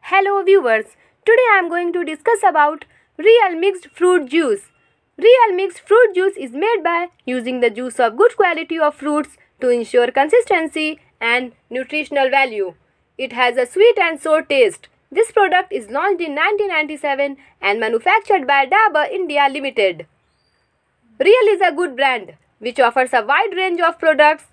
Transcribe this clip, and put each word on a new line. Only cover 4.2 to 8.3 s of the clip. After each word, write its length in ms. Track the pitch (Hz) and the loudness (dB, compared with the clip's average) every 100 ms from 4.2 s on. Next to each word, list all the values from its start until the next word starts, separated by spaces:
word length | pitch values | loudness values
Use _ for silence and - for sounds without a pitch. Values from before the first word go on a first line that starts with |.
| 262 | 0
juice. 420 | 311 294 202 - _ _ _ _ - | -2 -2 -4 -8 _ _ _ _ 0
Real 380 | 392 508 453 | 4 6 4
mixed 260 | 359 392 - | 0 -6 -10
fruit 340 | _ 427 466 | _ 2 4
juice 220 | 359 381 370 | 2 -4 -4
is 160 | 269 | -12
made 280 | 254 403 453 | -6 -4 -2
by 260 | 320 339 349 _ | -2 -4 -6 _
using 360 | - 254 233 254 | -8 -6 -6 -2
the 100 | 240 | -2
juice 300 | 214 254 - | -2 -12 -2
of 160 | 233 226 | -2 2
good 200 | 453 | 0